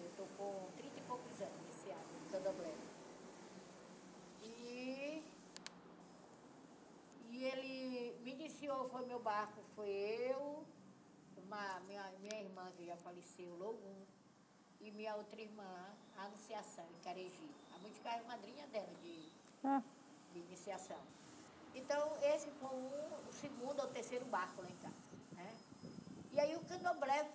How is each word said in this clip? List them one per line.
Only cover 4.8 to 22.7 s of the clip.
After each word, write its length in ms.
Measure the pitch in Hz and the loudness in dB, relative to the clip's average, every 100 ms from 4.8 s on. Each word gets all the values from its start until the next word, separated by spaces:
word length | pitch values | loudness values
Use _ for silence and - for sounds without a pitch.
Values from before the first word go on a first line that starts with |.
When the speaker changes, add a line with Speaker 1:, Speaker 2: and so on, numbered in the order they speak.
| 254 269 285 311 311 - - - - - - - - - - - - - - - - - - - 226 | 2 2 2 0 -4 -10 -12 -6 -6 -6 -10 -14 -14 -12 -14 -14 -14 -14 -14 -14 -14 -16 -14 -12 -6
Speaker 1:
e 140 | 247 | 0
ele 760 | 262 262 269 262 262 247 240 240 | 2 2 0 0 0 2 0 -2
me 100 | 240 | -4
iniciou, 520 | 269 311 - 285 269 233 | -2 -2 -2 2 2 2
foi 160 | 254 247 | 0 0
meu 140 | 247 | 2
barco, 400 | 220 208 208 - 196 | 4 6 4 -2 -8
foi 140 | - 208 | -2 2
eu, 720 | 196 208 226 254 262 285 294 - - - - - - - - | 4 4 6 6 6 4 0 -4 -12 -16 -16 -16 -18 -14 -12
uma, 360 | 185 208 196 185 | -4 0 2 0
minha, 300 | 185 202 190 190 | -2 -4 -4 -4
minha 200 | 202 220 | -2 -2
irmã 300 | 196 190 185 175 | -2 -4 -6 -4
que 100 | 175 | -4
já 100 | 170 | -4
faleceu, 580 | 175 180 175 - 180 175 | -6 -8 -10 -8 -6 -2
Logum, 480 | 202 226 196 196 196 - - - - - - - | -2 -2 -6 -10 -12 -16 -20 -20 -20 -20 -20 -12
e 100 | 214 | -8
minha 240 | 208 214 208 | -2 0 0
outra 240 | 208 214 | -2 -6
irmã, 280 | 214 214 190 180 185 214 - - | -6 -6 -6 -6 -8 -10 -12 -6
Anunciação, 680 | 202 208 - 214 202 - 170 170 | -4 -4 -4 -4 -4 -6 -8 -6
em 60 | |
Careji. 460 | 185 180 185 170 151 143 - | -2 -2 -2 -6 -8 -10 -12
A 40 | 180 | -10
Muticá 380 | 208 - 240 233 | -8 -4 2 2
é 60 | |
madrinha 440 | 240 233 202 269 285 | 2 -4 -6 -8 -2
dela 240 | 220 180 175 | 0 0 -4
de, 260 | 170 165 156 - - - | -6 -8 -8 -12 -14 4
Speaker 2:
Ah. 180 | 269 269 - - - - - | 8 8 8 -4 -14 -14 -8
Speaker 1:
de 60 | 175 | -6
iniciação. 580 | 170 180 208 190 - 170 - - - - - - - | -6 -4 -2 -2 -2 -4 -6 -12 -12 -12 -12 -12 -8
Então, 420 | 262 262 285 302 302 | -2 4 8 8 8
esse 260 | 285 302 294 | 8 8 6
foi 180 | - 262 | -2 0